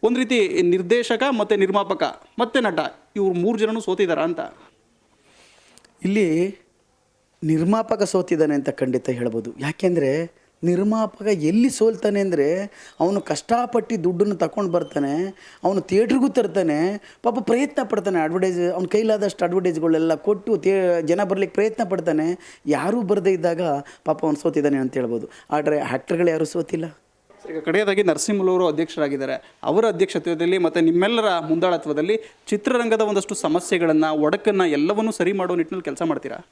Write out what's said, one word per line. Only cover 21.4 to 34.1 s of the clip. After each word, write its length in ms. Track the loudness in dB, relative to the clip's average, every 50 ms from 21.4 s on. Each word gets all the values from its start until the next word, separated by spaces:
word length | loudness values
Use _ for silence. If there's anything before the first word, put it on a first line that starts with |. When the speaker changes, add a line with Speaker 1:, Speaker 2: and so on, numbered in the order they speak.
| -2 -2 0
Speaker 2:
ಪ್ರಯತ್ನ 300 | 0 0 0 0 -2 -4 -2
ಪಡ್ತಾನೆ, 680 | -2 -2 0 0 0 0 0 0 -4 -4 -8 -20 -20 -12 _
ಯಾರೂ 360 | -2 0 0 0 0 0 0
ಬರ್ದೇ 300 | 0 0 0 2 2 2
ಇದ್ದಾಗ 300 | 0 2 2 0 0 0 0 0 0 -2 -4 -8 -20 -8 _
ಪಾಪ 200 | -2 -2 0 0
ಅವನು 100 | 0 0
ಸೋತಿದ್ದಾನೆ 420 | 0 0 0 0 2 2 2 2
ಅಂತ 160 | 2 0 -2 -2
ಹೇಳ್ಬೋದು. 340 | -2 -2 -2 -2 -4 -6 -8 -14 -20 -8 _
ಆದ್ರೆ 280 | -2 0 0 2 0 0
ಆ್ಯಕ್ಟರ್‌ಗಳು 500 | 0 -2 -4 -6 -2 -4 0 2 2 2
ಯಾರೂ 160 | 2 0 -2
ಸೋತಿಲ್ಲ. 420 | -2 -2 -4 -4 -2 -4 -6 -6
Speaker 1:
ಸರ್, 640 | -8 -12 _ _ _ _ _ _ _ -20 -20 -16 -10
ಈಗ 80 | -10 -6
ಕಡೆಯದಾಗಿ 440 | -4 0 0 2 2 2 2 2 2
ನರಸಿಂಹಲು 480 | 2 2 0 0 -2 0 2 2 2
ಅವರು 160 | 2 2 2
ಅಧ್ಯಕ್ಷರಾಗಿದ್ದಾರೆ. 920 | 2 0 0 -4 -4 -2 -4 -2 -2 -2 -4 -4 -6 -6 -8 -10 -18 _ _ -4
ಅವರ 240 | 0 2 2 2
ಅಧ್ಯಕ್ಷತೆಯಲ್ಲಿ 680 | 2 2 0 -2 0 0 -4 -2 -2 -2 0 0 0 2
ಮತ್ತೆ 240 | 2 0 0 2 2
ನಿಮ್ಮೆಲ್ಲರ 440 | 2 4 4 4 2 2 2 2 2 0 0 0 0 -2
ಮುಂದಾಳತ್ವದಲ್ಲಿ 920 | 0 0 2 0 0 0 -2 -4 -2 -2 0 0 -2 -2 -2 -8 -20 _ _
ಚಿತ್ರರಂಗದ 540 | -4 -4 -2 0 0 0 0 2 2 2 2
ಒಂದಷ್ಟು 340 | 2 2 0 -2 -2 -2 -8
ಸಮಸ್ಯೆಗಳನ್ನ, 720 | -4 -2 -2 -2 -2 -2 0 0 0 2 2 4 4 2
ಒಡಕನ್ನ 560 | 2